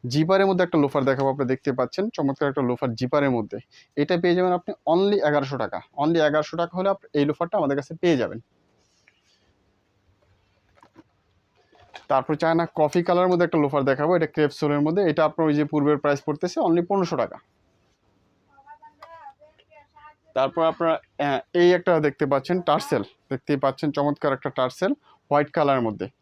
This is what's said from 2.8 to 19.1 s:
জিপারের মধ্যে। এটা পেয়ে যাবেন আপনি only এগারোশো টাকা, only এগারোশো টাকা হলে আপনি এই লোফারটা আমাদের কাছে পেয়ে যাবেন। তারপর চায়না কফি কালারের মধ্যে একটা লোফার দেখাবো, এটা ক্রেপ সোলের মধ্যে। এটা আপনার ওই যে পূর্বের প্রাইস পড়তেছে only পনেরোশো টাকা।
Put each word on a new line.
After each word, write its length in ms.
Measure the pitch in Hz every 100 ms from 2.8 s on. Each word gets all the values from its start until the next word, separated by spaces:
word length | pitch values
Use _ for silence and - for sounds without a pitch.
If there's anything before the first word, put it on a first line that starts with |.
| 131 117
জিপারের 340 | 127 151 139 123
মধ্যে। 220 | 104 107 - - _ -
এটা 120 | 147 180
পেয়ে 140 | 175 175
যাবেন 140 | 180 180
আপনি 120 | - - -
only 240 | 170 202 202 147
এগারোশো 280 | 147 135 139
টাকা, 160 | 107 90 - -
only 160 | 151 170 151
এগারোশো 260 | 151 151 160
টাকা 120 | 170 180
হলে 100 | 190
আপনি 120 | 196 - 147
এই 60 | 143
লোফারটা 260 | 147 170 208
আমাদের 160 | 143 139
কাছে 120 | 135 165
পেয়ে 140 | 175 143
যাবেন। 180 | 101 110 _ _ _ _ _ _ _ _ _ _ _ _ _ _ _ _ _ _ _ _ _ _ _ _ _ - _ _ _ _ _ _ _ _ - - -
তারপর 240 | 135 131 151
চায়না 220 | 165 165 170 -
কফি 220 | 151 175 175
কালারের 240 | 175 185
মধ্যে 140 | 175 170
একটা 100 | 160
লোফার 180 | 147 147 135
দেখাবো, 220 | 135 151 180
এটা 100 | 156
ক্রেপ 180 | - 147 -
সোলের 220 | 151 147 151
মধ্যে। 160 | 175 185
এটা 120 | 151 156
আপনার 160 | 156 160
ওই 60 | 147
যে 60 | 147
পূর্বের 260 | 151 143 151
প্রাইস 180 | 147 143 -
পড়তেছে 300 | 143 180 320 214
only 160 | 170 175
পনেরোশো 260 | 196 175 147
টাকা। 140 | 107 - _ _ _ _ _ _ _ _ _ _ _ 277 277 302 302 302 330